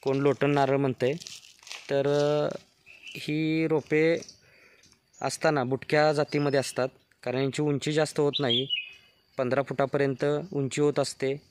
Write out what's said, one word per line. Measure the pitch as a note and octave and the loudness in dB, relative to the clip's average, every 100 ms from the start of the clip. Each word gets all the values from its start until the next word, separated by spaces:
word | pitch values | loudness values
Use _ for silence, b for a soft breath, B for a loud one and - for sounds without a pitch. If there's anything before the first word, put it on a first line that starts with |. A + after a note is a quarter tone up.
कोण | - C3+ | -2 2
लोटन | C#3+ C3 C#3+ | 2 2 2
नारळ | C#3+ C3+ C#3 | 2 4 2
म्हणतंय. | C#3 B2+ B2+ E3 - - - - - - - | 0 0 -2 -2 -10 -18 -20 -20 -18 -16 -4
तर, | C#3 C#3 | 0 2
अ, | C#3+ D3 D3 D3 - _ _ - - - - | 2 2 2 0 -4 _ _ -20 -20 -18 -12
ही | - D3+ D#3 D#3+ D#3+ | -4 -2 0 0 2
रोपे | D#3 - D3+ D#3+ E3 - - b b b b b _ _ - | 0 2 2 4 2 -4 -20 b b b b b _ _ -8
असताना | C#3 - E3 D3+ | -6 -2 0 0
बुटक्या | B2+ C3 - D3+ D3+ | 0 -4 0 2 4
जातीमध्ये | D3+ D3 D3+ C#3+ C#3 | 2 0 0 0 0
असतात, | B2+ - C3 - _ _ | -2 -2 -4 -4 _ _
कारण | - B2 | -6 -2
यांची | C#3 C3 | -2 0
उंची | D3+ C#3+ D3 | -2 0 0
जास्त | D3+ D3+ - | 0 0 2
होत | D3 C3+ | 0 0
नाही, | C#3 A#2 C3+ - B B B B _ - | 0 0 -2 -6 B B B B _ -4
पंधरा | B2+ B2+ | 0 0
फुटापर्यंत | C3+ C3+ C#3 C#3+ C#3 C3 C#3+ D3 E3+ | -2 -2 0 2 0 0 -2 -2 -4
उंची | C#3+ C3+ - | -4 -2 2
होत | D3 C#3+ | 2 2
असते. | C3+ - C3+ C#3+ _ | -2 -2 -4 -4 _